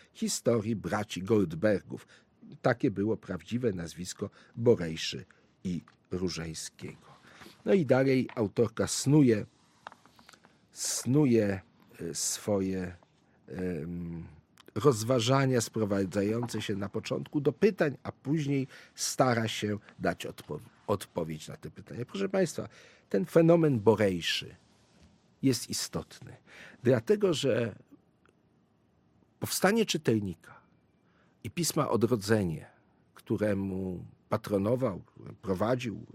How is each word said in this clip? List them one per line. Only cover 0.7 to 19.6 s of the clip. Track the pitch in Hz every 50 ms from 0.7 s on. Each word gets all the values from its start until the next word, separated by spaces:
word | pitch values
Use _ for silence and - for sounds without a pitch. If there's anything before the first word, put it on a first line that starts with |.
| 117
braci | 95 87 87 98 104 107 - - 87 92
Goldbergów. | 101 113 104 98 80 82 80 110 107 104 87 - - - - - - - - _ _ _ _ - - - -
Takie | - 135 120 - - 131
było | 95 101 101 110 107
prawdziwe | - - - 95 87 - - 113 123 127 113 92
nazwisko | 90 82 80 - 85 90 - - - 101 98 - - - _ -
Borejszy | 117 117 123 113 85 87 82 80 80 - - - 65 - - _ _ _ _ _ _ -
i | 92 87 80 - - - _ _ _
Różańskiego. | 95 90 92 87 80 80 82 82 78 - - - - - - 73 - - - - - - - - - - - - - _ -
No | 226 208
i | 196 156
dalej | 120 127 127 135 135 131 131 110 - -
autorka | 123 110 95 - - 117 101 - - 98
snuje, | 95 - - - 131 143 156 143 120 110 101 - - _ _ _ _ _ _ - - - - _ _ _ - - - - - _ _ _ _ _ _
snuje, | - - - - - - - 117 131 151 151 127 117 110 104 101 98 92 - _ _ _ _ _ - -
e, | - 82 80
swoje, | - - - - - - 107 104 98 95 95 92 92 90 90 90 - _ _ _ _ _ _ _ _ _
em, | - - 92 92 90 87 76 76 85 85 87 85 85 85 82 82 - - - - _ _ - - - -
rozważania | - 101 - 120 107 110 117 131 123 110 120 135 135 139 131 127 120
sprowadzające | - - - 113 110 98 101 98 98 90 80 101 98 104 110 117 120 113 - 107
się | 101 - 104
na | 98 101 101
początku | - 110 - - 135 139 143 - - 151
do | 135 147 -
pytań, | - 190 220 185 - 175 151 127 - -
a | -
później | - _ - 131 151 165 147 139 143 135 131 - - - - - _
stara | - - - - - 139 127 120 113 113
się | 117 - -